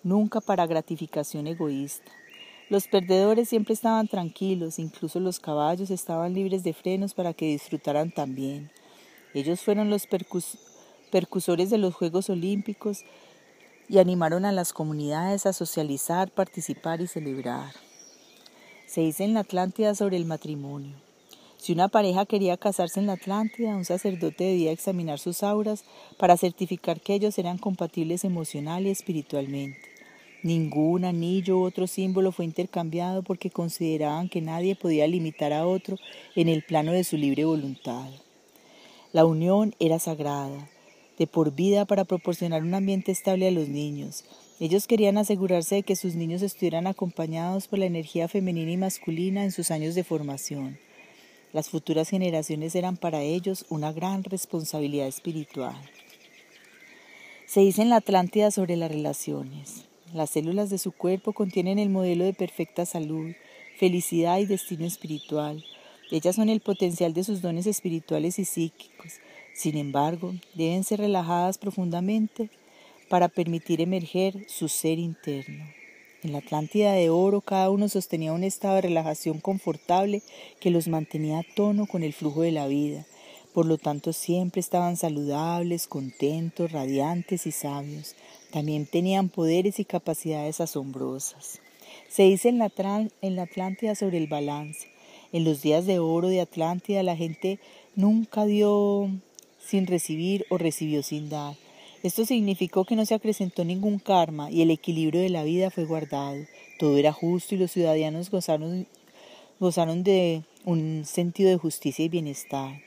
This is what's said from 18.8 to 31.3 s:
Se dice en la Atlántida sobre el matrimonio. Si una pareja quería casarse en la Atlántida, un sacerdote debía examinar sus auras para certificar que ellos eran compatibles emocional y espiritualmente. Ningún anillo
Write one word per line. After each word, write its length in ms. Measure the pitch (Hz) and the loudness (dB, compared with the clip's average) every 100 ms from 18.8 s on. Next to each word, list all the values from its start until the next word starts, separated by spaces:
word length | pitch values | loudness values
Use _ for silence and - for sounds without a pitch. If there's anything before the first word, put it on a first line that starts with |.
| - | -8
Se 140 | - | 0
dice 220 | 160 151 | 0 0
en 120 | 202 226 | 0 0
la 60 | |
Atlántida 520 | 196 180 185 - 214 | 0 -2 -2 0 0
sobre 240 | 202 202 180 | 2 0 0
el 80 | 165 | -2
matrimonio. 720 | 156 156 147 139 143 139 139 _ _ _ - - - | -6 -6 -8 -8 -10 -12 -16 _ _ _ -20 -20 -12
Si 140 | - | -2
una 160 | 165 196 | 2 4
pareja 380 | 220 202 185 202 | 4 4 2 2
quería 320 | 208 190 180 | 2 2 2
casarse 420 | 208 190 175 - | 0 0 -2 0
en 60 | 202 | -2
la 80 | |
Atlántida, 600 | 180 190 202 220 - 226 202 | -2 -4 -2 -2 -2 -2 -2
un 100 | 175 | -2
sacerdote 580 | 180 208 180 165 - | -2 -2 -2 -4 -2
debía 280 | 185 180 160 | 0 2 2
examinar 480 | 165 - 180 160 147 | 0 -2 -2 -4 -4
sus 240 | 180 170 | -6 -2
auras 420 | 202 208 214 214 - - - - | 0 0 -2 -4 -8 -20 -20 2
para 180 | 180 175 | 6 6
certificar 640 | 180 - 180 175 - 170 | 6 0 -4 -4 -4 -4
que 140 | - | -2
ellos 240 | 202 208 208 | 0 0 0
eran 220 | 175 180 | -4 -4
compatibles 640 | 208 185 170 - 160 175 | -4 -4 -4 -2 -2 -2
emocional 640 | 196 175 156 143 147 175 196 | -2 -4 -4 -6 -6 -2 -2
y 20 | |
espiritualmente. 920 | 196 - 160 143 143 139 139 139 135 - - - - - - | -2 -4 -4 -2 -4 -4 -6 -8 -12 -20 -20 -20 -20 -20 -6
Ningún 640 | 165 165 156 143 156 175 180 | 0 0 2 2 2 2 0
anillo 540 | 170 170 | 0 0